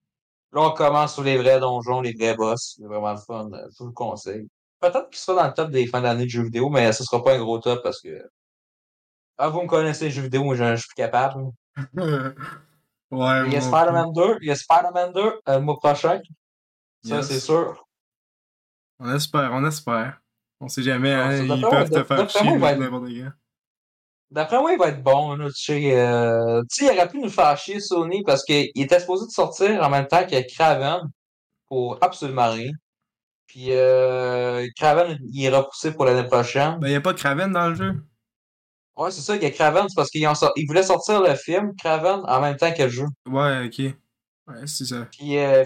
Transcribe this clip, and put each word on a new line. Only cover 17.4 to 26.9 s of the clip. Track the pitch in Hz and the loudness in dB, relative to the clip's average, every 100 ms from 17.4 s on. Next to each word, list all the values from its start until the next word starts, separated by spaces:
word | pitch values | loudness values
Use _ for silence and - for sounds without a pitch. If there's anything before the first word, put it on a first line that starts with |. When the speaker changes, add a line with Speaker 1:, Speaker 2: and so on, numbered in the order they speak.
Speaker 1:
sûr. | 143 160 165 - _ _ _ _ _ _ _ _ _ _ _ - | 0 0 0 -6 _ _ _ _ _ _ _ _ _ _ _ -12
Speaker 2:
On | 123 | -4
espère, | 139 147 151 131 | -4 -2 -2 0
on | 127 151 | 0 -2
espère. | 151 - 113 123 - _ _ _ - | -4 -4 -4 -4 -10 _ _ _ -18
On | 127 | -12
sait | - | -4
jamais, | 127 127 135 | -2 0 0
Speaker 1:
Non, | 135 | 2
Speaker 2:
hein, | 131 | 0
Speaker 1:
ça, | 139 | 0
Speaker 2:
ils | 131 | 0
Speaker 1:
d'après | 131 | 0
moi, | 220 | 4
Speaker 2:
peuvent | 277 135 | 4 4
te | 139 | 0
Speaker 1:
d'a-, | 131 | 0
Speaker 2:
faire | 139 | 0
Speaker 1:
d'après | 202 - | 0 2
Speaker 2:
chier | - | 2
Speaker 1:
moi, | 139 | 4
il | |
va | 147 | 2
être | 139 | 2
Speaker 2:
n'importe | 131 123 123 | -2 -6 -10
quand. | 120 131 - _ _ _ _ _ _ _ _ _ | -12 -14 -16 _ _ _ _ _ _ _ _ _
Speaker 1:
D'après | 147 156 240 | -6 0 2
moi, | 320 | 2
il | 359 | 2
va | 160 | 2
être | 143 | 0
bon, | 131 135 151 143 | 2 2 2 -4
là, | 143 | -8
tu | - | -8
sais, | - 147 143 127 | -4 0 2 4
euh... | 120 120 117 113 117 117 120 | 4 4 2 2 2 0 -2
tu | - | 0
sais, | 277 | 2